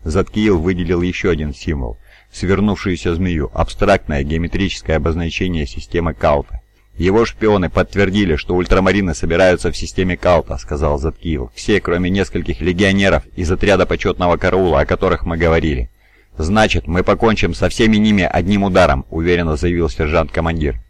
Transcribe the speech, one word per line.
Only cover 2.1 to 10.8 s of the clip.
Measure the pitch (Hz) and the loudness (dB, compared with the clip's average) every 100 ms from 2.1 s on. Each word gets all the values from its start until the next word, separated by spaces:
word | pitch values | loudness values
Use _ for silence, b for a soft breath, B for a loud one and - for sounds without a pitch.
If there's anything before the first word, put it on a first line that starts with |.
| b b | b b
Свернувшуюся | - 90 95 104 95 101 87 87 | -8 0 2 2 0 -2 -2 -2
змею, | 82 90 82 73 | -2 -2 -2 -4
абстрактное | - 85 - 101 95 - 73 | -2 -4 0 2 2 2 -4
геометрическое | 71 80 85 - 95 - - 80 | -2 -2 -2 -2 -2 -4 -2 -2
обозначение | 76 82 85 - 92 85 71 | 0 -2 -4 -4 -4 -2 -6
системы | - - 85 85 | -8 -6 -4 -4
Калта. | 78 82 73 - - _ _ _ - | -2 0 0 -2 -12 _ _ _ -4
«Его | 85 104 | 0 2
шпионы | 117 - 107 104 82 | 0 0 2 2 2
подтвердили, | 95 90 98 98 98 98 | 0 -2 0 0 2 0
что | 76 - 90 | 0 0 -2
ультрамарины | 87 95 95 95 95 | 2 2 4 2 0
собираются | 78 82 82 92 87 87 | -2 -2 2 4 4 -2
в | - | -4
системе | 87 - 92 87 | -6 -2 -2 0
Калта», | 90 85 - - | 2 2 0 -8
сказал | - 73 | -6 -2